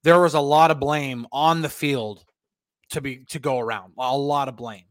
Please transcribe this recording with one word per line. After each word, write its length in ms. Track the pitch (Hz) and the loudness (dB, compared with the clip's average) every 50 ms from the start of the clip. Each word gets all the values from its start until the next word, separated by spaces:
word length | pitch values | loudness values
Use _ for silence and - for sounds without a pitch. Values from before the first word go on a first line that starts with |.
| _ | _
There 160 | 160 170 175 | 6 6 6
was 140 | 180 165 147 | 6 4 2
a 60 | 151 | 0
lot 320 | 143 143 147 151 160 160 | 0 4 6 6 6 6
of 80 | 156 139 | 4 0
blame 480 | 139 143 151 151 143 135 127 120 117 113 | 0 -2 -2 -2 -4 -6 -8 -10 -12 -8
on 300 | - 139 151 160 165 165 | -4 0 2 2 2 0
the 80 | 156 143 | -4 -6
field 560 | - - 160 147 139 127 110 107 101 - _ _ _ _ _ _ _ _ _ _ _ _ _ _ | -6 -6 -4 -4 -4 -4 -6 -8 -12 -16 _ _ _ _ _ _ _ _ _ _ _ _ _ _
to 120 | - 156 | -10 -10
be, 240 | 139 139 127 127 135 - | -8 -10 -12 -12 -16 -16
to 100 | - 151 | -16 -6
go 200 | 123 151 131 123 | -4 -2 -2 -2
around. 340 | 117 113 113 104 92 95 87 | -4 -6 -6 -8 -10 -16 _
A 200 | - 127 127 131 | -6 -4 -2 -2
lot 300 | 139 139 143 147 143 139 | -2 -2 -2 -2 -2 -4
of 80 | 131 120 | -6 -8
blame. 300 | 107 120 117 107 95 90 _ | -12 -14 -16 -16 -18 _ _